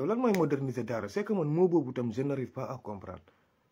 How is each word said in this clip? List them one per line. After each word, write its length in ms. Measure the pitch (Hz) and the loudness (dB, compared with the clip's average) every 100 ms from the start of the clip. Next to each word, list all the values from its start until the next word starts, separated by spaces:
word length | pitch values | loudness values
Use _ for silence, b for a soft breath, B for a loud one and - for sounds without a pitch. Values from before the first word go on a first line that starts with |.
| 143 | 2
lan 120 | 233 | 2
mooy 140 | 254 190 | 4 4
moderniser 480 | 151 139 135 120 | 4 2 -2 -2
daara? 240 | 113 113 101 | -2 -2 -2
C'est 160 | 202 | -4
que 80 | 208 | -2
man 160 | 202 147 | 0 2
mot 200 | 160 185 | 4 4
boobu 240 | 165 127 | 4 2
tam 200 | 123 120 | -2 -2
je 100 | 113 | -2
n'arrive 300 | 143 135 117 | -2 -2 -4
pas 120 | 131 117 | -6 -8
à 120 | 123 | -8
comprendre. 540 | - 101 95 90 _ b b b b | -10 -10 -10 -14 _ b b b b